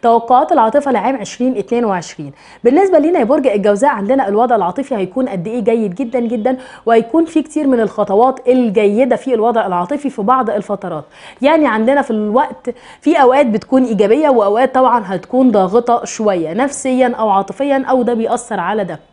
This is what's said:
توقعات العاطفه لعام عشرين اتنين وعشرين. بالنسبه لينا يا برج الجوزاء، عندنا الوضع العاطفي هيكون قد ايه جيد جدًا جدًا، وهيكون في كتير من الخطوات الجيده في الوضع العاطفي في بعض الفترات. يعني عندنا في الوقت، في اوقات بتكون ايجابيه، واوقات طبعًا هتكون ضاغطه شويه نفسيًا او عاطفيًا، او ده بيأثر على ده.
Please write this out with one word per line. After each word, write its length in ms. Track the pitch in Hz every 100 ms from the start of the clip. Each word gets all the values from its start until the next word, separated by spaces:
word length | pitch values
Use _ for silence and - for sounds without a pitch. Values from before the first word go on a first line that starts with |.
توقعات 500 | 233 233 233 254 302
العاطفه 400 | 311 226 285 277
لعام 240 | 240 202 269
عشرين 420 | 202 - 247 233
اتنين 280 | 196 240 233
وعشرين. 460 | 185 160 - 143 139 - -
بالنسبه 360 | 233 277 392 349
لينا 200 | 294 349
يا 40 |
برج 240 | 220 294 262
الجوزاء، 440 | 208 202 202 269
عندنا 360 | 247 202 269 208
الوضع 280 | 208 247 233
العاطفي 400 | 175 180 269 226
هيكون 340 | 190 220 254
قد 180 | 190 170
ايه 120 | 240
جيد 360 | 220 233 214 175
جدًا 240 | 262 247
جدًا، 380 | 233 233 214 254 - - -
وهيكون 400 | 226 233 320 330
في 160 | 311
كتير 260 | - - 285
من 120 | 247
الخطوات 680 | 214 - 202 196 254 262 -
الجيده 680 | 254 240 196 208 208 262 233
في 180 | -
الوضع 340 | 240 220 226 196
العاطفي 420 | 180 180 285 285
في 120 | -
بعض 280 | 202 262 233
الفترات. 540 | 160 - 202 185 160 139 - - -
يعني 260 | 262 320 294
عندنا 340 | 220 220 285
في 100 | 262
الوقت، 580 | 220 214 220 294 - - - - -
في 200 | - 330
اوقات 240 | 262 262 277
بتكون 380 | 214 - 262
ايجابيه، 460 | 254 214 202 240 311
واوقات 460 | 254 202 208 254 262
طبعًا 280 | 262 240 190
هتكون 440 | 190 - 254 262
ضاغطه 540 | 208 185 214 240 240 233
شويه 480 | - 214 190 160
نفسيًا 600 | 175 269 277 269 254 254 240
او 100 | 220
عاطفيًا، 560 | 196 196 - 277 269 269
او 120 | 262
ده 120 | 233
بيأثر 460 | 233 226 240 - 202
على 240 | 175 220
ده. 160 | 185 156 _